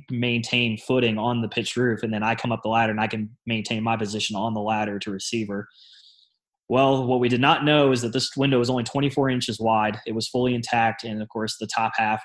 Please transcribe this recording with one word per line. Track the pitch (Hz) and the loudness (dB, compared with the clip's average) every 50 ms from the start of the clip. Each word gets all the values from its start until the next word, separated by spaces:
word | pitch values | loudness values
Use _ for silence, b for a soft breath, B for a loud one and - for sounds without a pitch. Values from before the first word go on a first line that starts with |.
| - - | -10 -6
maintain | 127 120 123 120 120 117 113 - 127 123 120 117 110 | -4 -2 0 0 0 -2 -2 0 0 0 2 0 -2
footing | 104 - - 127 127 123 113 107 | -2 -2 0 2 2 2 2 2
on | 107 110 123 120 117 | 0 0 0 0 0
the | 113 104 | -2 -2
pitch | - 120 101 - - | -4 -4 -4 -2 0
roof. | 120 127 120 113 104 120 | 0 2 2 2 0 -2
And | 110 110 | -4 -2
then | 104 | 0
I | 107 113 113 | 0 0 0
come | - - 123 | 0 -2 -2
up | 113 110 | -2 -2
the | - 110 | -2 0
ladder | 113 117 113 110 | 2 2 2 2
and | 107 107 | 0 0
I | 110 | -2
can | 107 117 110 107 107 - _ - | -2 -2 -4 -6 -8 -10 _ -6
maintain | - 113 110 104 - 117 110 | -4 -4 -4 -4 -4 -4 -2
my | 110 113 113 | 0 0 0
position | 110 110 98 107 107 - - 107 | 0 -2 -4 -4 -4 -4 -4 -4
on | 98 110 117 110 | -2 -2 -2 -2
the | 107 | -2
ladder | 104 107 110 107 107 104 101 98 | -2 -2 -2 -2 -2 -2 -4 -6
to | - 107 | -6 -6
receiver. | 98 95 - - 120 113 107 101 101 101 107 - b b b b b b b b b b b b b b _ _ _ _ _ | -8 -8 -6 -6 -4 -4 -4 -4 -6 -8 -8 -10 b b b b b b b b b b b b b b _ _ _ _ _
Well, | - 117 131 139 135 139 131 127 | 0 2 4 4 4 4 2 2
what | 120 127 123 | 2 2 2
we | 123 | 2
did | 117 123 123 | 2 2 4
not | 135 151 165 - 143 | 4 4 4 4 4
know | 147 151 147 143 135 | 4 4 6 6 4
is | 131 120 117 | 4 2 0
that | 113 131 | -2 -2
this | 131 - - - | -2 -4 -2 -2
window | 135 139 139 135 120 | 0 0 2 4 2
was | 120 123 | 2 2
only | 127 123 110 | 0 0 -2
twenty-four | - - 139 143 139 - 147 135 131 | -2 -2 0 0 0 2 2 0 2
inches | 127 123 - - 107 - | 0 0 -2 -4 -4 -2
wide. | 110 113 110 107 107 107 104 110 - | 0 2 4 4 2 2 -2 -4 -6
It | 113 110 | -6 -4
was | 117 - | -4 -4
fully | - - 123 127 127 123 | -2 0 0 2 2 0
intact. | 120 120 - 120 117 113 113 110 - - | 0 -2 0 2 2 2 2 0 -2 -6
And | 113 107 107 107 | -8 -6 -6 -6
of | - | -6
course, | - 110 110 107 - - | -6 -6 -4 -4 -6 -6
the | 110 | -8
top | 104 - 117 113 110 - | -6 -2 -2 -2 -2 0
half | 117 110 110 110 107 | 0 0 0 0 -2